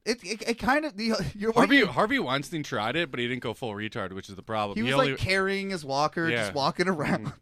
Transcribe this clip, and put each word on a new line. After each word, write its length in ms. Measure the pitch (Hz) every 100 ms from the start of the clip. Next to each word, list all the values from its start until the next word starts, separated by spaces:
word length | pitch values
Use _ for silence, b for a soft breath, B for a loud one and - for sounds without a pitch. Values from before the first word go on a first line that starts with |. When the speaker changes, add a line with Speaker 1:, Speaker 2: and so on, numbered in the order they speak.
| 208
Speaker 1:
It, 180 | 240
it, 180 | 180 214 220
it 60 | 233
kind 280 | 208 285 311
of, 120 | 190
the, 140 | 226 214 147
<laughs> 100 | 208
you're 160 | 214
Speaker 2:
Harvey, 300 | 233 196 277
Speaker 1:
working 120 | 190
Speaker 2:
Harvey 240 | 127 214 269
Weinstein 440 | 147 135 147 165
tried 320 | 143 120 107 151
it, 160 | 165
but 80 | 127
he 80 | 120
didn't 160 | 127
go 100 | 120
full 200 | 104 120
retard, 400 | 101 107 117 95
which 140 | 95 -
is 80 | 98
the 60 |
problem. 340 | - 110 104 143
Speaker 1:
He 60 |
Speaker 2:
He 40 | 226
Speaker 1:
was, 80 | 277
Speaker 2:
only 160 | 151
Speaker 1:
like, 80 | 135
carrying 500 | 190 190 190 196 196
his 160 | 185 143
walker, 460 | 135 151 - 165
just 200 | 120 104
Speaker 2:
Yeah. 40 | 139
Speaker 1:
walking 320 | 139 170 180
Speaker 2:
Mm. 80 | 165
Speaker 1:
around. 380 | 143 160 110 -